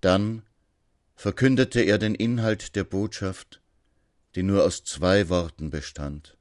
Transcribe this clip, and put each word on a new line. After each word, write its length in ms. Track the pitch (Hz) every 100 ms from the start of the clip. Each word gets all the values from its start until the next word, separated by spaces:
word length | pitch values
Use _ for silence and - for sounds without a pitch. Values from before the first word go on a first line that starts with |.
Dann 420 | 95 95 104 113 - _ _ _ _ _ _ _
verkündete 640 | 104 101 131 131 127 120
er 180 | 95 104
den 160 | 107
Inhalt 640 | 107 113 120 110 107 - 101
der 80 |
Botschaft, 760 | 95 98 107 - 98 95 - - _ _ _ _ _ _ _
die 80 | -
nur 220 | 92 98
aus 200 | 87 -
zwei 440 | - - 90 98 92
Worten 420 | 90 85 - 78
bestand. 680 | 76 71 - 73 73 - _